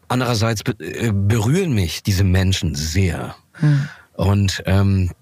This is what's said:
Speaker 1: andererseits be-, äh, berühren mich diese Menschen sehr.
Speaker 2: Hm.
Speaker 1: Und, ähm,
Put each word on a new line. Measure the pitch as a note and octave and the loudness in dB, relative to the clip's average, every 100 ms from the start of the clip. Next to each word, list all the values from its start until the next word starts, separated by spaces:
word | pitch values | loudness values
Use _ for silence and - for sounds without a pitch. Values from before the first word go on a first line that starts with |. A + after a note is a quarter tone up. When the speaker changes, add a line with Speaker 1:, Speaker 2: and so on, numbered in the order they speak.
| - | -4
Speaker 1:
andererseits | B2 A#2+ A2+ A2+ A2 | -2 0 0 0 -2
be-, | - A2 | -4 -6
äh, | E2 - A#2 | -8 -4 -2
berühren | G2+ G2 A#2 G#2+ E3+ F3+ | 0 2 2 2 0 0
mich | A2 E2 - | 0 -2 -4
diese | - F#2+ | -2 2
Menschen | G2 F#2+ F#2 F#2 D#2+ | 2 2 2 0 -2
sehr. | C#2+ D#2+ F2+ F#2 C#2 B1 - _ | -4 -4 0 0 -2 -8 -14 _
Speaker 2:
Hm. | - D3+ C#3+ C#3+ - _ | -2 2 2 -2 -10 _
Speaker 1:
Und, | - G2 G2+ G2 - - | -2 0 2 2 -2 0
ähm, | F#2+ G2 F#2+ F2+ - | 2 4 2 0 -4